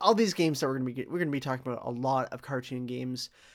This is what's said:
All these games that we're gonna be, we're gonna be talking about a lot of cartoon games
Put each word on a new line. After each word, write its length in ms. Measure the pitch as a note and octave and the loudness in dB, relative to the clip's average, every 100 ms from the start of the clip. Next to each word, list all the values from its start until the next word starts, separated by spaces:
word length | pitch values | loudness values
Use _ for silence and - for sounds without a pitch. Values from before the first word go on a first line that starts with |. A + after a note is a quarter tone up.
All 140 | G3 | 4
these 200 | A3 G#3+ | 6 4
games 240 | - E3 C#3+ | 4 2 2
that 80 | C#3 | 0
we're 120 | C3 | 0
gonna 120 | B2+ | -2
be, 160 | B2+ - | -4 -4
we're 100 | F3 | -2
gonna 100 | D#3+ | 0
be 100 | C#3 | 0
talking 300 | C#3 B2+ C3 | -2 -4 -4
about 140 | A#2+ - | -6 -4
a 40 | |
lot 420 | A#2+ C3 C3 B2 | -2 0 0 0
of 100 | B2+ | -6
cartoon 440 | - C3 B2+ B2+ B2 | -6 -6 -4 -8 -6
games 440 | B2 B2+ B2+ - - - | -6 -6 -6 -10 -14 -20